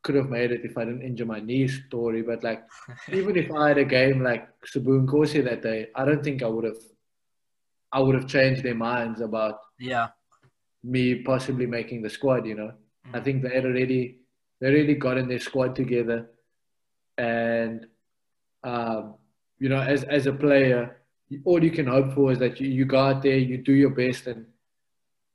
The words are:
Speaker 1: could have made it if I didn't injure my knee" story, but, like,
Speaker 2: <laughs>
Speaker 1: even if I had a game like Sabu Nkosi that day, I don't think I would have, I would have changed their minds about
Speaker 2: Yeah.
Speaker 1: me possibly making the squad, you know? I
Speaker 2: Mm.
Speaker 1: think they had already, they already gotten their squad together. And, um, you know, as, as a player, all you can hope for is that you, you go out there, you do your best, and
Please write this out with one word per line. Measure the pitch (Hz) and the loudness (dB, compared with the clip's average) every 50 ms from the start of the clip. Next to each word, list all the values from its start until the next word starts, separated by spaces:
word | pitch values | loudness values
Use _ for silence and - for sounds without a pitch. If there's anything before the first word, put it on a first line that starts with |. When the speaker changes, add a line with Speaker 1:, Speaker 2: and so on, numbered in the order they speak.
Speaker 1:
could | - - 139 | -4 0 0
have | 139 131 135 | 0 0 0
made | 123 117 123 120 | -2 -2 -2 -2
it | 120 117 - | -2 -4 -6
if | 113 - 120 | -8 -8 -6
I | 113 | -6
didn't | 113 120 127 131 | -6 -6 -8 -8
injure | 131 123 113 120 113 | -8 -8 -6 -6 -6
my | 110 107 | -8 -8
knee" | 104 110 123 131 135 127 | -6 -4 0 0 0 0
story, | 135 - - - - 120 117 117 113 113 117 | -2 -6 -10 -10 -6 -4 -4 -2 -2 -2 -4
but, | 120 117 117 - | -4 -6 -4 -4
like, | 117 113 113 - - - - - - | -6 -6 -6 -10 -16 -20 -20 -20 -20
Speaker 2:
<laughs> | 123 - - - - | -20 -18 -12 -6 -4
Speaker 1:
even | 190 190 202 196 180 | -2 0 0 0 0
if | 151 - | 0 -2
I | 156 151 151 151 | 0 2 2 4
had | 143 143 | 4 4
a | 139 | 4
game | 131 127 127 131 135 139 131 127 | 4 4 4 4 4 4 2 2
like | 127 120 117 - - _ _ - | 0 -2 -2 -4 -12 _ _ -14
Sabu | - - 143 117 127 135 135 131 | -8 -6 -2 2 4 4 4 4
Nkosi | 127 135 147 156 147 151 151 131 | 4 4 2 2 2 2 0 0
that | 127 117 113 | 0 -2 -4
day, | - 113 110 110 110 - - | -4 -4 -4 -4 -6 -8 -6
I | 127 131 | -2 0
don't | 139 151 147 139 | 0 0 0 0
think | 151 139 127 | -2 -4 -4
I | 127 113 | -4 -4
would | 110 113 113 | -4 -4 -4
have, | 113 107 - - - _ _ _ _ _ _ _ _ _ _ _ _ _ _ _ _ _ _ _ _ | -6 -6 -8 -14 -20 _ _ _ _ _ _ _ _ _ _ _ _ _ _ _ _ _ _ _ _
I | - 135 | -2 2
would | 135 131 135 | 2 4 2
have | 127 - - | 2 0 0
changed | - 143 131 135 131 135 131 | 2 4 4 4 2 0 -2
their | 127 120 | -4 -4
minds | 113 113 117 123 123 117 117 113 110 | -2 -2 -2 -2 -2 -2 -4 -6 -6
about | 117 110 107 113 110 110 107 - - _ _ - | -6 -6 -4 -2 -2 -2 -4 -6 -14 _ _ -14
Speaker 2:
Yeah. | 123 127 127 120 117 107 - _ _ _ _ _ _ _ _ _ _ _ _ _ - | -8 -4 -2 -2 -2 -4 -6 _ _ _ _ _ _ _ _ _ _ _ _ _ -8
Speaker 1:
me | 120 127 127 127 123 123 117 | -4 -2 0 0 0 0 -2
possibly | - - 127 127 127 - 135 127 123 120 | -2 -2 -2 -2 -2 -2 -4 -4 -4 -4
making | 117 117 113 - 127 117 | -4 -6 -6 -8 -8 -8
the | 110 107 | -8 -8
squad, | - - - 139 127 123 113 110 | -8 -2 0 0 0 0 0 -4
you | 107 | -8
know? | 104 107 107 110 - _ _ _ _ _ 123 123 | -8 -10 -12 -12 -16 _ _ _ _ _ -12 -10
I | 120 | -6
Speaker 2:
Mm. | 113 | -4
Speaker 1:
think | 135 135 131 131 | -2 -2 -2 -2
they | 127 123 | -2 -2
had | 131 127 | -2 0
already, | 131 123 127 127 131 127 127 123 123 - - _ _ _ _ _ _ _ - | 0 0 0 0 0 0 0 -2 -4 -8 -14 _ _ _ _ _ _ _ -4
they | 127 131 | 0 2
already | 139 147 151 143 147 | 4 4 4 4 2
gotten | 139 139 127 127 131 127 123 | 0 0 -2 -2 -2 -2 -2
their | 127 120 | -4 -6
squad | - - - 135 127 127 127 | -6 -4 -2 0 0 0 0
together. | - 131 117 123 120 120 113 117 117 117 - _ _ _ _ _ _ _ _ _ _ _ _ _ _ _ _ _ - | -2 -2 0 0 0 0 0 -2 -4 -4 -8 _ _ _ _ _ _ _ _ _ _ _ _ _ _ _ _ _ -4
And, | 123 117 117 117 117 117 117 117 113 113 113 113 - - _ _ _ _ _ _ _ _ _ _ _ _ _ _ - | -2 -2 0 0 0 0 0 0 -2 -2 -4 -8 -12 -16 _ _ _ _ _ _ _ _ _ _ _ _ _ _ -10
um, | 127 120 120 117 117 113 110 107 107 104 - _ _ _ _ _ _ _ - | -8 -6 -4 -4 -4 -4 -4 -6 -10 -14 -20 _ _ _ _ _ _ _ -4
you | 135 131 | -2 -2
know, | 135 135 | 0 0
as, | 127 131 143 139 131 | 0 0 0 0 0
as | - 143 147 131 139 | 0 -2 0 0 0
a | 131 | 0
player, | 139 147 147 143 139 135 131 127 120 120 120 - - _ _ _ _ _ - 143 151 - | 0 2 4 6 6 6 4 4 2 0 -4 -8 -16 _ _ _ _ _ -16 -14 -4 0
all | 190 175 170 160 | 2 4 4 4
you | 165 | 4
can | 160 - 151 123 | 2 0 0 2
hope | 123 135 139 135 135 | 4 2 2 2 2
for | 143 139 135 | 2 4 4
is | 131 127 | 4 2
that | 131 120 123 - | 0 0 -2 -2
you, | 135 135 | -4 -2
you | 135 127 135 | 0 0 2
go | 131 131 131 | 4 4 4
out | 135 139 139 135 | 4 4 2 2
there, | 135 139 131 135 | 2 2 4 4
you | 131 127 127 127 | 2 0 -2 -2
do | 131 - 139 | 2 4 6
your | 139 139 127 | 6 6 6
best, | - 120 127 127 123 - - 127 | 4 2 0 0 -2 -4 -6 -10
and | 120 113 113 - _ _ _ _ _ _ _ _ _ _ _ _ _ _ _ _ _ | -12 -12 -14 -20 _ _ _ _ _ _ _ _ _ _ _ _ _ _ _ _ _